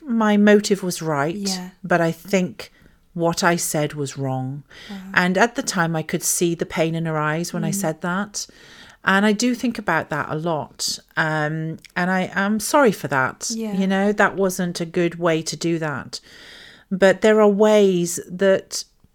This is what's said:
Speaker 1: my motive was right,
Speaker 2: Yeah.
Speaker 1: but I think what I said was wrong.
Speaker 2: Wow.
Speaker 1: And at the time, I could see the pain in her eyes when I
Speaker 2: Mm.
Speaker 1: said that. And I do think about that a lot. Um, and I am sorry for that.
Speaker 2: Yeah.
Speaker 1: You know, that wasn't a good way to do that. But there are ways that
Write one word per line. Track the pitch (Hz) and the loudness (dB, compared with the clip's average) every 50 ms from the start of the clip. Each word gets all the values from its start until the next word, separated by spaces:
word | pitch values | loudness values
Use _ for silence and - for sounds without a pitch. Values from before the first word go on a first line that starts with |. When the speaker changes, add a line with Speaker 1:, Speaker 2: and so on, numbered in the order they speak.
| 330 | -6
Speaker 1:
my | 285 233 226 214 214 208 | -2 0 2 4 4 4
motive | 208 208 208 208 208 208 - 202 185 190 | 6 8 8 6 6 6 2 -2 0 -2
was | 180 175 - | -6 -6 -6
right, | 160 160 151 143 139 160 175 | -4 -4 -2 -2 -2 -2 -4
Speaker 2:
Yeah. | 208 196 196 190 185 180 185 - _ - | -4 -6 -6 -6 -6 -10 -14 -18 _ -2
Speaker 1:
but | 170 180 165 | 0 2 2
I | 170 165 | 2 0
think | 165 - - - - 185 180 147 - - - - _ _ _ _ _ _ _ _ _ | -2 -4 -4 0 0 0 0 -2 -6 -12 -18 -20 _ _ _ _ _ _ _ _ _
what | 170 165 170 170 - 196 | -2 0 0 0 2 2
I | 175 170 | 2 2
said | 170 - - - 156 151 147 147 | 2 -2 -2 -2 -2 -2 -2 -4
was | 147 143 135 - | -6 -8 -8 -6
wrong. | 139 135 135 131 131 131 131 139 147 - _ - - - - | -6 -6 -4 -4 -4 -6 -6 -10 -12 -14 _ -20 -20 -18 -16
Speaker 2:
Wow. | 202 196 185 190 190 | -16 -16 -14 -2 0
Speaker 1:
And | 180 180 180 185 | 0 2 2 2
at | 180 226 233 - | 2 2 0 0
the | - | -6
time, | 269 - - 190 165 165 165 | -8 -4 -2 -2 0 0 -2
I | 160 | -4
could | 156 - - 160 - | -4 -4 -6 -4 -2
see | - - - 180 170 170 | -4 -2 0 0 -2 0
the | 165 175 | -2 -6
pain | - - 180 160 165 160 | -6 -2 0 0 0 0
in | 165 165 | -2 -4
her | 165 156 | -2 -2
eyes | 156 151 151 151 165 175 - - | -2 -2 -2 -2 -2 -4 -6 -4
when | 175 160 | -4 -4
I | 160 | -2
Speaker 2:
Mm. | 156 | -2
Speaker 1:
said | 196 196 160 160 - | -2 -2 -2 -4 -4
that. | - 175 175 190 208 208 - - - - _ - - - - - - - - _ - | -6 -4 -4 -4 -4 -6 -8 -12 -12 -12 _ -20 -20 -20 -20 -20 -20 -20 -20 _ -2
And | - 190 196 202 | 0 2 2 2
I | 214 208 | 2 2
do | 208 240 247 247 | 2 0 -2 -2
think | - - 240 233 | -2 -4 -4 -6
about | - 214 - 165 156 - - | -4 -4 -2 -2 -2 -2 -2
that | 156 147 - - | -6 -6 -6 -6
a | - | -6
lot. | 156 156 175 160 147 127 - - - - - - - _ _ _ | -4 -4 -2 -4 -4 -6 -8 -10 -8 -6 -6 -6 -8 _ _ _
Um, | 165 160 156 156 156 151 151 156 160 156 160 160 - - - _ | -2 -2 0 0 -2 -2 -2 -4 -6 -6 -8 -10 -12 -16 -10 _
and | 175 180 180 | -4 -2 0
I | 190 185 185 - - | 0 -2 -2 -4 -4
am | 196 196 202 214 214 | -4 -2 0 -2 -2
sorry | - - - 294 277 220 | -2 2 2 4 4 4
for | 175 - - - | 2 0 -4 -2
that. | 147 131 131 - - _ - - | 0 0 0 0 -4 _ -10 -8
Speaker 2:
Yeah. | 226 226 226 220 196 | -8 -8 -6 -4 -2
Speaker 1:
You | 190 190 | -2 0
know, | 190 196 190 196 208 208 | 0 2 2 2 2 4
that | 214 202 180 - | 4 2 2 2
wasn't | 185 196 185 185 - 180 175 170 - | 0 -2 -2 0 -2 -4 -4 -4 -6
a | 175 | -8
good | 165 - 180 175 170 170 170 | -4 0 0 0 0 -2 0
way | 170 170 160 160 160 | 0 0 0 0 -2
to | - - | -6 -8
do | 156 - 170 170 | -4 -2 -2 -2
that. | 160 160 151 139 113 - - - - - - - - - - - - - - - - _ _ | -2 -4 -6 -6 -8 -10 -12 -14 -16 -16 -18 -20 -20 -20 -20 -20 -20 -20 -20 -20 -20 _ _
But | 196 185 202 190 185 190 | 0 4 4 4 4 6
there | - 220 214 220 | 4 4 6 6
are | 214 | 6
ways | 208 202 196 214 214 214 214 202 190 185 175 175 170 - - - | 6 6 6 4 6 6 6 6 6 4 2 0 -2 -4 -8 -10
that | - 180 175 196 190 190 - - _ - - - _ _ _ _ _ | -10 -4 0 2 4 4 2 0 _ -10 -10 -10 _ _ _ _ _